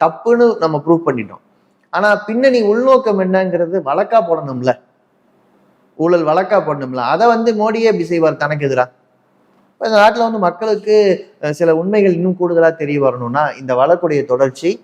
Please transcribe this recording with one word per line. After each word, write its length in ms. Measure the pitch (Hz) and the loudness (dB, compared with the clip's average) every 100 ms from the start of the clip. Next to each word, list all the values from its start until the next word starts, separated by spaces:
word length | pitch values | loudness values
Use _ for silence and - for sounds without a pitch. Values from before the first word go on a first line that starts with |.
தப்புன்னு 400 | 165 165 233 240 240 - | -2 -2 -2 2 2 2
நம்ம 180 | 160 151 | -2 -2
ப்ரூவ் 220 | 156 165 160 | 0 0 0
பண்ணிட்டோம், 340 | 123 101 95 _ _ _ _ _ | -4 -8 -16 _ _ _ _ _
ஆனா 180 | 170 208 202 - | -2 0 0 -2
பின்னணி 320 | 226 269 247 208 | 0 2 2 2
உள்நோக்கம் 500 | 226 262 254 226 196 | 2 2 2 2 -2
என்னங்கிறது 540 | 185 190 185 175 170 190 139 | 0 0 0 -2 -2 -4 -2
வழக்கா 320 | 165 208 226 175 | -2 2 0 0
போடணும்ல, 440 | 160 143 127 127 - _ _ _ _ _ _ _ _ _ _ _ - | -4 -4 -4 -2 -4 _ _ _ _ _ _ _ _ _ _ _ -4
ஊழல் 320 | 165 175 151 | 2 2 2
வழக்கா 300 | 170 196 196 | 0 2 0
போடணும்ல. 420 | 156 143 131 127 120 | 0 -6 -6 -6 -2
அதை 120 | 165 233 | 2 2
வந்து 180 | 226 233 214 | 2 0 -2
மோடியே 300 | 220 220 226 | -2 0 0
எப்படி 160 | 180 165 | 0 -2
செய்வார் 300 | 170 156 151 | 0 0 0
தனக்கு 220 | 147 151 139 | -4 -2 -2
எதிரா? 180 | 127 123 _ _ _ _ _ _ _ _ - | 0 -2 _ _ _ _ _ _ _ _ -8
இப்ப 80 | 226 | 0
இந்த 100 | 214 | 4
நாட்டுல 240 | 214 233 226 | 4 4 -2
வந்து 120 | 220 | 0
மக்களுக்கு, 500 | 175 175 220 208 208 214 202 170 - - | -2 -2 -4 -4 2 2 4 0 -4 -8
அஹ், 100 | 151 151 | -8 -2
சில 160 | 165 160 | 0 0
உண்மைகள் 340 | 185 208 196 170 | 0 2 2 2
இன்னும் 200 | 185 180 | -2 -2
கூடுதலா 320 | 175 165 165 165 | 0 2 2 0
தெரிய 200 | 143 143 | -4 0
வரணும்னா 420 | 131 123 120 139 147 120 | 0 -2 -4 -2 -2 -4
இந்த 140 | 131 123 | -4 0
வழக்குடைய 400 | 143 175 170 147 127 | 2 2 0 -2 -2
தொடர்ச்சி, 400 | 127 135 135 170 233 | 0 -2 -2 -6 -6